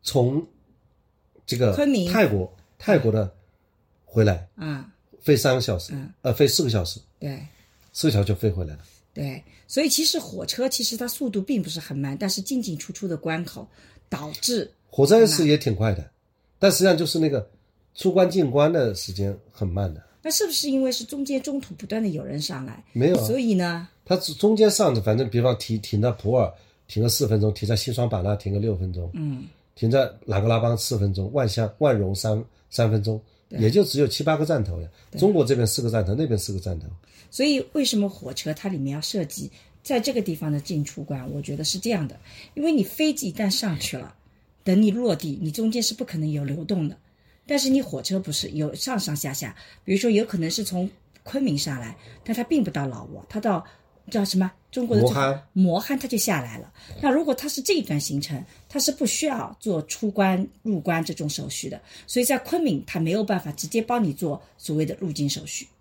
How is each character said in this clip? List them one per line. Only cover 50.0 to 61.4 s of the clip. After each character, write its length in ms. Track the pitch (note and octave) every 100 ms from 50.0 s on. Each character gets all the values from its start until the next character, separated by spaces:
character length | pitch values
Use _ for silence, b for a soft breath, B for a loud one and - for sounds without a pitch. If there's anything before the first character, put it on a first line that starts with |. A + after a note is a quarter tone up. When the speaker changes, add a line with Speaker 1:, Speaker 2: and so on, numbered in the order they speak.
| A#3
Speaker 2:
有 140 | G#3 A3
可 100 | F#3
能 120 | D#3+
是 120 | E3
从 260 | G3+ F3+ F#3+ - _ _
昆 200 | - C#4
明 140 | C4 C#3+
上 240 | D#3 C3
来， 160 | A#2 - B B
但 140 | - A3+
它 80 |
并 180 | A#3 D#4+
不 80 | F#3
到 160 | D3 C#3
老 180 | A#2 -
挝， 180 | - -
它 120 | G#3+
到 240 | A3 F#3 - b b _ -
叫 120 | A3
什 140 | G3 F#3
么？ 140 | F#3 - _
中 160 | - A#3+
国 100 | G#3+
的 60 |
这 60 | -
个 60 |
Speaker 1:
磨 60 | G#3
憨。 220 | C3+ C#3 -
Speaker 2:
磨 260 | F#3+ F#3 E3+
憨 180 | - C#4
它 80 | C4
就 100 | A3+
下 260 | - E3+
来 160 | A#2+ A2+
了。 120 | A#2 - B -
那 100 | C#4+
如 140 | C4+
果 100 | D#4
它 140 | B3+ D4
是 140 | C#4+
这 100 | C4
一 100 | F4+
段 160 | A3 D3
行 220 | - C#3+
程， 220 | C#3+ C#3 F3+ b b
它 100 | C#4+
是 140 | C4
不 140 | C#4+ B3
需 180 | -
要 320 | D#4 A#3+ - -
做 220 | A3 E3+
出 280 | D3+ - G#3+
关、 360 | G3 F#3+ F#3 F#3 _
入 160 | A3 F#3+
关 240 | D3+ E3
这 120 | E3
种 120 | D#3 D3+
手 200 | -